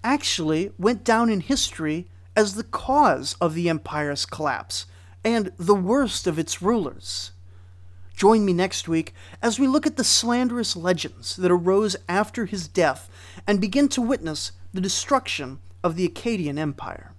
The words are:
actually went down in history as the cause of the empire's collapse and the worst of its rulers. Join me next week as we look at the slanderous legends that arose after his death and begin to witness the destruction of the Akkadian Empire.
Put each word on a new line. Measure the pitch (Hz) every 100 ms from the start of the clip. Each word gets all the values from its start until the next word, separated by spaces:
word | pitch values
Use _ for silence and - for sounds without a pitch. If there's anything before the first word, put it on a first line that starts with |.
actually | 226 262 - - 156 156 196 -
went | 196 240
down | - 226 233
in | 202
history | - 269 - - 156 156 180 - -
as | - 208
the | 196
cause | - - - 285 254 131 135 -
of | 170
the | 160 170
empire's | 160 - 151 147 143
collapse | - - 147 120 - - - - - -
and | 220 233 185 -
the | 175
worst | 202 180 262 247 - 185
of | 156
its | 156 -
rulers. | 185 233 147 - - - - - - - - - - - -
Join | - 196 220 202
me |
next | 175 190 - -
week | 165 160 - - -
as | 226 220
we | 269
look | 277 311
at | 311
the |
slanderous | 220 - 226 240 254 240 220
legends | 175 175 180 - - - -
that | 180
arose | 180 175 196 214 190 -
after | 185 214 - 214
his | 202 160
death | - 160 131 - - - - -
and | 202
begin | 196 269 285
to | 262
witness | 233 269 160 151 - - -
the | 190
destruction | 190 - - 269 - - 131 135 - -
of | 180 165
the | 180
Akkadian | - 233 214 147 143
Empire. | 156 139 - - -